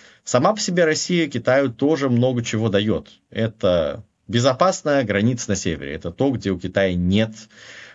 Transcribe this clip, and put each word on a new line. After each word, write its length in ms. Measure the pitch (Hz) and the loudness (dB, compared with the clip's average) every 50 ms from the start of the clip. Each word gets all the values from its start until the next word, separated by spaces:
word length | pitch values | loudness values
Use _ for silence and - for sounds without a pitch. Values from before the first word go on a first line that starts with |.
| - - - _ - | -20 -20 -20 _ -10
сама 300 | - - 156 151 196 214 | 0 0 2 2 2 0
по 60 | - | 0
себе 260 | - - 175 180 170 | -2 -2 2 2 2
Россия 420 | 156 156 156 - - 180 170 160 | 2 2 0 -2 -2 0 0 0
Китаю 420 | - - 117 - 127 127 139 139 131 | -2 -4 -2 0 2 2 2 2 0
тоже 360 | 117 - 139 147 160 139 139 131 | -2 0 0 0 2 2 0 0
много 340 | 120 117 123 131 123 120 120 | 2 2 2 2 0 -2 -4
чего 260 | - - 107 113 113 | -2 -2 0 0 2
даёт. 380 | 98 101 107 110 90 - - - - _ _ _ | 2 0 0 0 -2 -2 -4 -10 -20 _ _ _
Это 720 | - - 113 113 110 - - 92 90 85 78 71 71 107 - _ _ _ _ | -6 -4 -4 -4 -4 -2 0 2 2 2 0 -2 -4 -8 -14 _ _ _ _
безопасная 760 | - 98 120 123 135 123 - 175 190 175 - - 151 143 139 131 | -4 -2 2 2 2 2 4 2 2 2 -2 -2 -2 0 0 0
граница 460 | 104 98 101 104 123 131 117 - - | 0 0 2 2 0 0 -2 -2 -4
на 60 | 98 | -4
севере. 400 | 92 - 90 80 67 69 69 76 | -2 -2 -4 -4 -4 -6 -10 -10
Это 160 | 82 - 90 | -8 -10 -10
то, 180 | 87 - 135 143 | -4 -2 0 0
где 220 | 123 - - 98 | 0 -2 -2 -2
у 80 | 95 87 | -4 -2
Китая 340 | - 90 - 98 98 92 90 | -4 -2 0 2 2 2 2
нет, 380 | 87 90 90 95 107 110 107 110 - - _ _ - - - - - - - - | 0 2 2 2 2 2 0 -4 -14 -20 _ _ -20 -20 -20 -20 -20 -20 -20 -20